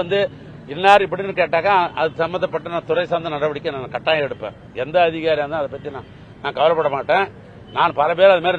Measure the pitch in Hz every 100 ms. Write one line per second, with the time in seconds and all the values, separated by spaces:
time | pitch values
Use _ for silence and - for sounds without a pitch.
0 | 175 202 190 - - - - 147 190 202
1 | 185 185 196 180 165 165 180 196 175 -
2 | 160 147 165 175 143 156 160 170 156 160
3 | 170 170 165 147 151 143 160 139 123 123
4 | - 156 139 113 107 - - 107 131 175
5 | 170 160 160 151 143 156 139 139 147 135
6 | - - - - 143 123 156 165 147 135
7 | 113 175 196 - - - - 123 165 131
8 | 151 170 196 180 170